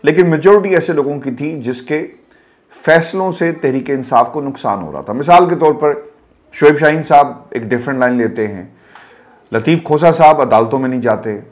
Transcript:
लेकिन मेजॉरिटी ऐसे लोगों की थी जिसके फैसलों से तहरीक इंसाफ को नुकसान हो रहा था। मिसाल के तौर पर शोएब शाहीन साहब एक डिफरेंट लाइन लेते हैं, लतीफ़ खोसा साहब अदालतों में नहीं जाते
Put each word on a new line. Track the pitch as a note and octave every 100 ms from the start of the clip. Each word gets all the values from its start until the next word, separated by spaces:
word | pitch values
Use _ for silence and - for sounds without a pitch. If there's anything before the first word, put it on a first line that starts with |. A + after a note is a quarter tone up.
| C#3+
लेकिन | D#3 F3
मेजॉरिटी | D#3 F3 G#3 G3 F3
ऐसे | E3
लोगों | D#3 C#3 C#3+
की | B2+
थी | B2 D3 D#3
जिसके | A#2 B2 - D3+ F3+ _ _ _ _ _ _
फैसलों | - - D#3+ E3 F#3+ F#3+
से | - E3+
तहरीक | E3 C#3 C3 B2+
इंसाफ | C3+ B2 B2 B2
को | D#3
नुकसान | C#3 C3+ B2 G2
हो | D#2+
रहा | C#2
था। | C#2+
मिसाल | A#2+ D3 F3 F3
के | E3+
तौर | D#3
पर | D3+ D3+ C#3+ - _ _ _ _
शोएब | - D3 D3
शाहीन | D3+ D#3
साहब | D3 C#3+ C#3+ A#2+ - B2
एक | A2
डिफरेंट | A#2+ B2 C3+
लाइन | B2 B2
लेते | A2 A#2 G#2+
हैं, | G2 F2+ _ _ - _ _ _ _ _
लतीफ़ | E3 D#3+ E3
खोसा | - D3+ E3+
साहब | E3 D#3 D#3
अदालतों | B2+ A2 A2+ C3
में | C3
नहीं | B2+
जाते | A#2 G#2+ A2 G#2 -